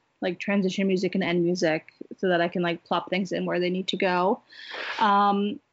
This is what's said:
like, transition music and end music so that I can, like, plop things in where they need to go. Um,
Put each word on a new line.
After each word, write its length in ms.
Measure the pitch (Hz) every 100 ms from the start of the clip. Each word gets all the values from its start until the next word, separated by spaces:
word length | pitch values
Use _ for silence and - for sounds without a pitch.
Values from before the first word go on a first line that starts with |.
| _ _
like, 180 | 190 175
transition 480 | - 202 185 185 196
music 260 | 185 185 190
and 80 |
end 200 | 170 175
music 500 | 170 180 175 156 - _ - -
so 120 | 190
that 120 | 175
I 60 | 170
can, 140 | -
like, 220 | 175 170
plop 260 | - 175 -
things 220 | 180 185
in 140 | 165 180
where 140 | 175
they 100 | 180
need 180 | 185 185
to 80 | 214
go. 440 | 196 180 185 233 _ - - - - -
Um, 600 | 208 202 202 202 202 - _